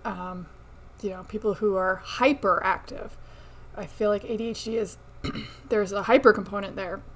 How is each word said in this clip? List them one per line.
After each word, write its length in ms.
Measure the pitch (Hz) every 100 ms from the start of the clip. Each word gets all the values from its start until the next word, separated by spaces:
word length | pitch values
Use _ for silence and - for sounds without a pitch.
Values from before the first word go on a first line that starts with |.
Um, 420 | 233 185 180 180 170 - - - - -
you 80 | 208
know, 140 | 185
people 300 | 185 214 214
who 220 | 190 214 190
are 260 | 185 185
hyperactive. 1080 | - - 262 285 196 170 185 - - - - - - - - - - -
I 100 | -
feel 240 | - 214
like 140 | 202
A 120 | - 220
D 140 | 226
H 140 | 220
D 120 | 226 226
is, 220 | 196 - - -
<clears throat> 460 | - - - - -
there's 220 | 220 196
a 100 | 202
hyper 320 | 196 262 262
component 420 | 202 185 202 196 -
there. 240 | 180 233 -